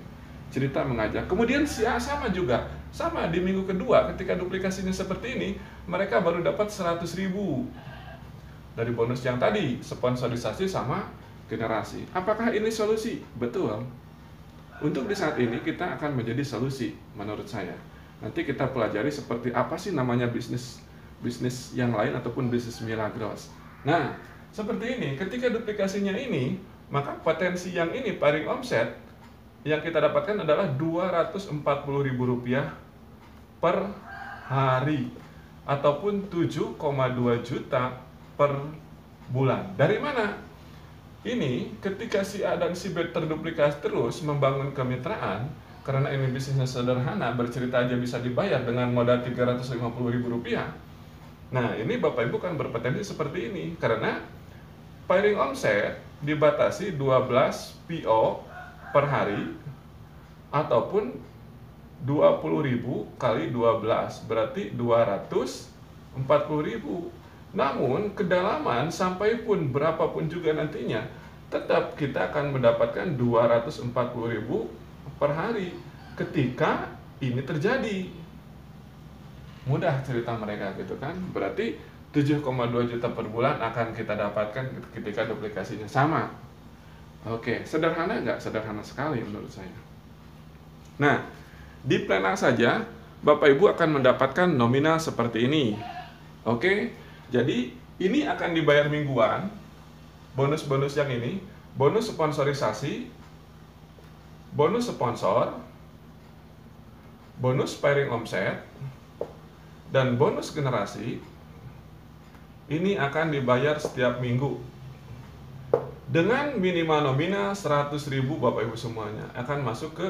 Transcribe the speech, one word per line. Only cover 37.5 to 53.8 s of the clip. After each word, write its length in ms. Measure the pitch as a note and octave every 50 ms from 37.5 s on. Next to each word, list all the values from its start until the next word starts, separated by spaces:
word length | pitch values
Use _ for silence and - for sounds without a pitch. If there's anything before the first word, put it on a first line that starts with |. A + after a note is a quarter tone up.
| B2 - - - C#3 B2+ B2+ B2+ B2 - - - - - - - - -
per 160 | D3 C#3+ C#3 C#3 C#3+ D#3 D#3 - - - - - - - - - - - B2
bulan. 400 | C3 C3+ B2+ A2 G2 F#2+ - -
Dari 240 | A2+ C#3 F3 G#3+ A#3
mana? 400 | C#4 D4 C4+ A#3 G#3+ G3+ G3+ - - - - - - - - - - - - - - - - - -
Ini 560 | G3+ B3 A3+ E3 C3 A#2+ F#3 G3 - - -
ketika 400 | - G3 F#3+ - A3+ - - G3
si 240 | G3 - - G3 -
A 80 | F3+ E3
dan 240 | F3 F3 E3+ F3 F3+
si 160 | - G3 D#3+
B 160 | E3+ E3 E3
terduplikasi 720 | - E3+ D#3 D#3 D#3 D3+ - E3 D3+ D#3 D3 D3 D3 -
terus 400 | - G#3+ G3+ D#3 A#2+ A#2+ - -
membangun 480 | D#3 D3 D3 C#3+ C#3 C3+ C#3 C#3 C3+ C#3+
kemitraan, 800 | C3+ C3+ B2+ B2 B2+ B2 B2+ F3+ A3 - B2+ G#2 F#2+ G#2+ B2 D#3 - - - - - -
karena 260 | - - C3 C3+ C#3+ C3+ C#3
ini 160 | C3+ C3+ C3
bisnisnya 340 | B2 C#3 C3+ C#3 C3+ C3+ B2+
sederhana, 720 | B2+ - B2 B2 B2+ B2+ B2+ B2+ D#3+ G#3+ G3 C3+ A#2 A#2+
bercerita 480 | A#2+ A#2+ A#2+ - C3+ B2+ B2 C3 B2
aja 160 | B2 B2 B2+ A#2+
bisa 240 | A#2+ - C3+ A#2+
dibayar 400 | A#2+ B2+ A#2+ D#3 F#3 G3 D3+ B2+
dengan 320 | A#2 A#2 A#2 B2 B2 B2 B2
modal 260 | B2 A#2+ A#2+ B2 A#2+ -
tiga 160 | B2+ B2 B2
ratus 320 | B2 B2 B2 B2 C3 C3+ A#2+
lima 160 | A2+ A#2+ A2+
puluh 240 | - B2 B2 A#2+ A#2+
ribu 160 | B2 A#2+ A#2+ A#2 A#2
rupiah. 320 | - A#3 A3+ E3 - - - - - - - - - - - - - - - - - -
Nah, 240 | B2+ B2+ A#2+ A2 F#2+
ini 240 | G#2 A2+ F3 B3 A#3+
Bapak 320 | F3 D3 - A#2 A#2 A#2
Ibu 80 | - G#3+
kan 160 | - F3+ E3
berpotensi 480 | C3+ - - - A2 - B2+ D#3+ G#3
seperti 480 | G3+ - - - D#3 - F3 F3+ - A#3
ini, 140 | G3+ D#3+ D#3+ E3 E3+
karena 480 | -